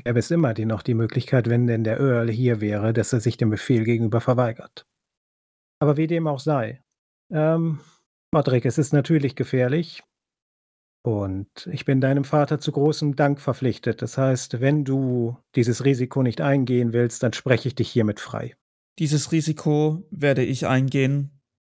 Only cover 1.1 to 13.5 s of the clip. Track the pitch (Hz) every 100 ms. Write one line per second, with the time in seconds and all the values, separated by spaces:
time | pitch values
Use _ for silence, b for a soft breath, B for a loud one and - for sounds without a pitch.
1.1 | - - 131 113 120 123 113 110 113 139
2.1 | 120 117 113 123 110 104 104 110 113 104
3.1 | 120 117 - 113 104 - 120 110 117 113
4.1 | 117 - 120 120 110 - - - _ _
5.1 | _ _ _ _ _ _ - 147 143 160
6.1 | 165 160 139 156 143 113 127 _ _ _
7.1 | _ - 156 156 165 165 147 b b _
8.1 | _ - 160 135 123 127 160 131 147 131
9.1 | 160 139 - 135 131 123 156 165 - -
10.1 | _ _ _ _ _ _ _ _ _ 120
11.1 | 104 95 95 101 - 180 - - 131 131
12.1 | 139 139 151 143 147 - 143 147 156 147
13.1 | 135 143 143 -